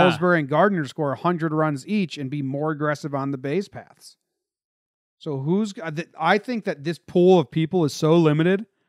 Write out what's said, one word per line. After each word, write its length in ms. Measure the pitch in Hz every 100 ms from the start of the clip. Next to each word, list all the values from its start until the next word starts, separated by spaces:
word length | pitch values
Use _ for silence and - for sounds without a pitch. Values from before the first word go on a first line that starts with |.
| 180
Ellsbury 280 | 151 180 170
and 100 | 139
Gardner 340 | 151 202 190
to 60 | 135
score 240 | - 147
a 40 | 127
hundred 360 | 170 175 160
runs 340 | 156 156 139 135
each 300 | 214 180 -
and 140 | 135
be 100 | 147
more 300 | 135 143 156
aggressive 440 | 151 151 147 156
on 180 | 139 135
the 60 | 139
base 300 | 139 165 196
paths. 480 | 127 - _ - _ _ _ _ _ _ _ _ _ _ _
So 200 | 160 139
who's 340 | 139 190 214
g-, 80 | 190
uh, 80 | 165
th-, 180 | 151 165 -
I 200 | 160 208
think 260 | 208 233
that 200 | 185 151
this 140 | 143 165
pool 400 | - 185 180 185
of 120 | 139
people 340 | 160 160 185
is 80 | 151
so 240 | - 156 170
limited. 480 | 156 147 165 190 226 _